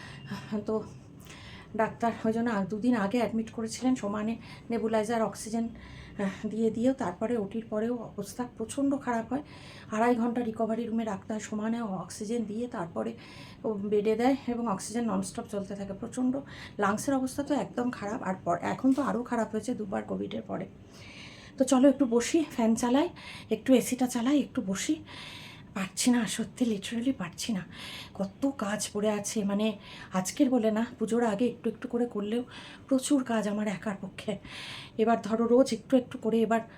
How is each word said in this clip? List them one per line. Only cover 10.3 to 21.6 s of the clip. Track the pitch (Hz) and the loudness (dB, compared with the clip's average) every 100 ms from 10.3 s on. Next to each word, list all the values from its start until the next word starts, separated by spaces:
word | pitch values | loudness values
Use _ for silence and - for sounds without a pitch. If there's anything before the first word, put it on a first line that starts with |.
| 233 | 0
রিকভারি | 226 220 220 226 220 | -2 -2 -2 -2 -2
রুমে | 226 | -2
রাখতে | 220 190 - | -2 -4 -4
হয়, | 214 | -6
সমানে | - 214 220 226 | -4 -4 -2 -2
অক্সিজেন | 226 185 175 - 208 240 | -2 -4 -6 -8 -4 -2
দিয়ে | 202 214 240 | -2 -4 -6
তারপরে | 226 - 226 220 226 - - - - | -6 -6 -4 -4 -6 -12 -18 -18 -8
ও | 220 | -4
বেডে | 208 202 208 208 220 | -4 0 2 2 4
দেয় | 247 262 - | 4 2 0
এবং | 233 233 | -2 -2
অক্সিজেন | 190 - 226 233 | -2 -4 -2 0
ননস্টপ | 190 190 - - | 0 -2 -6 -6
চলতে | 202 190 202 | -6 -6 -6
থাকে। | 196 | -8
প্রচণ্ড | 190 226 - 254 269 - - - - | -8 -8 -2 0 0 -4 -12 -10 0
লাংসের | 202 - - | 2 2 2
অবস্থা | 269 254 - | 0 0 -2
তো | 285 | 0
একদম | 277 180 - 247 | 0 0 -2 -2
খারাপ, | - 202 220 | -2 -4 -4
আর | 185 185 - | -4 -2 0
পর-, | 175 | 0
এখন | 202 196 262 | 0 2 4
তো | 269 | 4
আরও | 247 208 | 2 0
খারাপ | 240 240 208 | 0 0 0
হয়েছে | 220 214 220 | -2 -2 -4
দুবার | 202 214 | -4 -4
কোভিডের | 208 190 202 226 | -4 -4 -4 -6
পরে। | - - - - - - - - - - - | -6 -6 -6 -12 -20 -20 -18 -16 -18 -18 -10
তো | - | 0